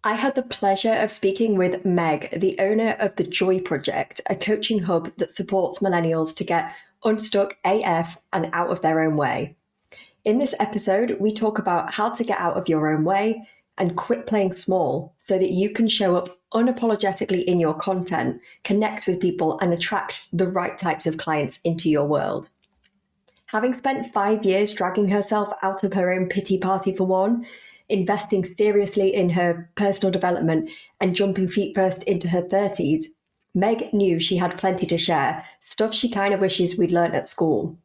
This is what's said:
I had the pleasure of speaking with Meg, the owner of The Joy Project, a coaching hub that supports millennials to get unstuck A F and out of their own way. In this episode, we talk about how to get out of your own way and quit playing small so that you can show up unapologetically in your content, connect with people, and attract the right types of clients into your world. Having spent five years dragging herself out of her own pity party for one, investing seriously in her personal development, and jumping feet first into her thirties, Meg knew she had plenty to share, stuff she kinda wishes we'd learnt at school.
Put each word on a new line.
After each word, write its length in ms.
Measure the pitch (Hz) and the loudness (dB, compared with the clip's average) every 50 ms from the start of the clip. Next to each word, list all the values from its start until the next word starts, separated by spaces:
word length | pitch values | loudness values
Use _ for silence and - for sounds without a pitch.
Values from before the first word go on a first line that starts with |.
I 120 | - 214 220 | -2 -2 -2
had 200 | 226 240 277 269 | 0 -2 0 0
the 80 | 269 | -2
pleasure 520 | 247 - - - - 196 196 196 - 226 220 | -4 -4 -6 0 2 2 2 2 2 0 2
of 180 | - 214 214 | 2 0 -2
speaking 460 | - - - 190 190 - 233 226 208 185 | -2 0 0 0 2 2 2 2 4 4
with 260 | 180 180 180 180 - | 2 2 0 0 0
Meg, 560 | 196 175 175 170 160 160 160 - - - 170 | 2 2 4 2 2 0 -2 -4 -6 -4 0
the 180 | 190 190 - - | 0 0 0 2
owner 380 | 196 196 214 214 226 220 - - | 0 2 2 2 2 0 0 0
of 140 | - 196 - | -2 -4 -2
The 80 | - 175 | -2 -4
Joy 360 | - - - 190 185 185 190 | -2 0 0 2 2 2 0
Project, 640 | 180 - 165 135 - - - - 139 - - - - - | 0 -2 -4 -2 -2 -2 -2 -4 -6 -6 -10 -10 -4 -4
a 40 | 202 | -4
coaching 440 | - - 208 220 214 214 - 226 208 | -4 0 -2 0 0 0 0 0 0
hub 340 | 175 175 180 165 165 165 - - | 2 2 0 0 0 -4 -6 -6
that 120 | 165 - | -6 -6
supports 500 | - - 185 - 196 190 - - 180 - | -4 -8 -4 0 0 0 0 0 -2 -2
millennials 540 | 202 190 180 175 165 160 165 160 160 160 - | 0 2 2 2 2 2 2 0 0 -2 -4
to 80 | - 175 | -6 -4
get 280 | - 170 165 - - - - - _ _ _ - | -2 0 -2 -2 -4 -10 -16 -20 _ _ _ 0
unstuck 540 | 220 220 214 214 - - 202 196 196 - _ - | 0 0 0 -2 0 2 0 0 0 -2 _ -2
A 160 | 180 196 220 | 0 0 2
F 340 | - 185 170 165 170 165 - - _ _ | 2 0 0 0 -2 -4 -8 -18 _ _
and 160 | - - 170 170 170 | -4 -4 -2 -2 -2
out 160 | 165 175 - | -2 -2 -2
of 100 | - 170 | -2 0
their 200 | - 160 160 160 | 0 2 2 2
own 180 | 160 160 156 151 | 2 2 2 2
way. 380 | 143 123 117 - 147 139 - _ _ _ _ _ _ _ - - - - _ _ _ | 0 0 -2 -2 -4 -8 -10 _ _ _ _ _ _ _ -20 -20 -20 -20 _ _ _
In 140 | 202 214 254 | 2 2 2
this 160 | 285 269 - - | 2 0 0 -2
episode, 600 | 208 - - 208 - - 190 202 240 240 208 - | -2 -2 -2 -4 0 0 2 2 2 0 0 0
we 140 | 196 214 214 | 0 0 0
talk 240 | - 220 214 214 208 | 2 -2 0 0 0
about 340 | - 190 175 170 - - | -2 0 0 0 -2 -4
how 160 | - - 208 240 | -4 -2 -2 -2
to 160 | 233 - 233 | -2 -4 -4
get 160 | 233 202 - | -4 -2 -2
out 160 | 180 170 - | -2 -2 -2
of 100 | 185 - | -2 0
your 240 | - 160 156 151 156 | 0 0 2 2 2
own 140 | 156 151 156 | 2 2 2
way 420 | 170 196 196 208 220 226 220 220 - _ _ _ _ _ | 2 2 2 2 0 -2 -2 -8 -20 _ _ _ _ _
and 180 | - 202 170 175 | -2 -2 -2 0
quit 300 | 170 - - 240 233 - | -4 -2 -2 -4 -4 -2
playing 300 | - 220 208 196 190 185 | -2 0 0 0 0 -2
small 580 | - - - 185 185 165 131 135 139 139 - _ _ | -4 -2 0 2 2 2 0 -2 -4 -6 -8 _ _
so 180 | - - 196 | -4 -2 0
that 140 | 185 185 - | 2 2 0
you 180 | 185 180 196 208 | 2 0 0 0
can 180 | 208 - 233 | 2 0 2
show 300 | 214 - - 208 185 175 | 2 2 2 2 2 2
up 220 | 180 180 - - _ _ _ - | 2 0 -4 -14 _ _ _ 0
unapologetically 880 | 220 233 254 240 240 240 226 214 214 - 196 190 - - - 190 180 180 | 2 2 2 2 0 0 0 0 2 0 -2 -2 -2 -2 -2 0 0 2
in 160 | 180 180 175 | 2 2 2
your 140 | 165 156 151 | 2 2 0
content, 680 | - - 196 190 185 175 - 175 - 123 127 120 - _ - - _ _ | -2 -2 -2 -2 -2 -2 -2 -2 -2 -2 -2 -4 -6 _ -20 -20 _ _
connect 420 | - 202 208 214 214 214 - - | 0 2 2 2 0 -2 -4 -2
with 140 | - 180 180 | -2 -2 0
people, 380 | - 175 170 - 165 160 156 - | 0 -2 0 0 0 0 0 0
and 140 | 196 175 175 | 0 0 0
attract 540 | 170 170 - 214 190 - - - - - - | 0 -2 -2 -4 -4 -4 -4 -8 -8 -8 -6
the 160 | - 170 185 180 | -2 0 0 0
right 300 | 185 190 175 - - - | 0 -2 -4 -4 -6 -4
types 280 | 185 175 156 - - | -4 -4 -2 -2 -2
of 120 | 170 160 160 | -4 -4 -4
clients 420 | - - 156 151 143 139 - - | -4 -2 -2 -2 -2 -4 -6 -4
into 280 | - 170 165 165 - 165 | -2 -2 -2 0 0 2
your 160 | 151 147 143 | 2 2 2
world. 420 | 147 147 143 - - - - - _ _ _ _ _ _ _ _ _ _ _ _ _ _ _ _ _ _ - _ - | 2 0 0 0 -2 -4 -6 -8 _ _ _ _ _ _ _ _ _ _ _ _ _ _ _ _ _ _ -20 _ -4
Having 200 | - 214 233 254 | -2 0 0 0
spent 400 | 247 247 - 269 269 - 247 - | -2 0 -2 -2 -2 -2 -6 -4
five 320 | - 214 202 208 220 208 214 | -2 0 2 2 2 2 2
years 300 | 190 190 190 208 208 - | 2 4 4 2 0 0
dragging 340 | - 190 185 190 214 208 190 | -2 -2 0 2 2 2 2
herself 460 | 196 208 196 - 220 214 208 202 - - | 2 2 0 0 0 0 0 -2 -4 -2
out 200 | - 190 196 196 | -2 -2 -2 0
of 120 | - 196 196 | -4 -2 0
her 180 | 196 180 180 | 2 2 2
own 160 | 180 185 185 180 | 2 0 0 -2
pity 300 | - 196 196 - 190 185 | -2 -4 0 0 0 0
party 360 | 185 185 190 185 185 190 185 | 2 0 0 0 0 -2 0
for 120 | 190 185 | 0 0
one, 400 | 185 185 185 190 208 240 233 233 - - - - - - - _ _ | 2 2 2 2 2 0 0 -2 -10 -16 -20 -20 -20 -20 -20 _ _
investing 560 | 233 196 180 190 208 - - - 214 190 180 180 - - | 0 0 2 0 0 -2 0 0 0 0 0 -2 -2 0
seriously 560 | 208 214 202 208 202 196 - 208 190 190 196 | 2 4 4 2 2 2 0 2 2 2 2
in 160 | 202 185 175 | 2 0 2
her 400 | 165 180 175 175 170 170 170 - _ | 2 2 2 2 0 -2 -6 -12 _
personal 380 | - 208 196 196 - - 190 | 0 0 0 2 2 0 0
development, 580 | 180 185 185 180 175 - 160 165 165 160 160 - - - - - - _ | 2 2 0 0 0 0 0 2 2 0 0 -2 -10 -16 -20 -20 -8 _
and 160 | 196 185 175 | -2 -2 2
jumping 320 | - 202 196 185 196 185 180 | 2 0 0 2 0 0 0
feet 260 | - 208 196 - - | 0 -2 -2 0 0
first 280 | 196 190 185 185 - | 2 2 2 0 -2
into 260 | - - 196 170 - 170 | -2 -2 -2 0 0 0
her 140 | 175 180 | 0 0
thirties, 680 | 175 180 190 196 208 196 196 - 170 139 - 156 160 - _ _ _ _ _ _ _ _ _ | 0 0 0 0 0 0 -2 -2 0 0 0 0 -2 -6 _ _ _ _ _ _ _ _ _
Meg 400 | 180 190 220 233 226 277 - - | 0 2 2 2 0 -2 -2 0
knew 260 | 208 202 185 170 165 | 2 4 4 2 2
she 160 | 170 - 190 | 0 0 0
had 220 | 175 180 175 - - | 2 0 0 -2 0
plenty 260 | - 196 185 180 185 | -2 -2 0 0 -2
to 140 | 175 170 170 | -2 0 0
share, 480 | - - 170 147 139 131 139 - - - - _ | 2 2 2 2 2 0 -2 -4 -10 -16 -20 _
stuff 320 | _ - - - 214 220 220 | _ -10 -2 -2 -2 0 0
she 160 | - - 240 | -2 -2 -2
kinda 260 | 233 202 196 202 202 | 0 0 0 2 2
wishes 400 | 190 196 185 185 - 180 170 180 | 2 2 0 2 2 0 0 2
we'd 160 | - 175 170 | 0 0 2
learnt 220 | 175 170 170 165 165 | 4 2 2 2 0
at 120 | - - | -2 -4
school. 520 | - - - 175 160 143 107 - 165 - - | -4 -2 0 2 2 2 0 0 -4 -8 -12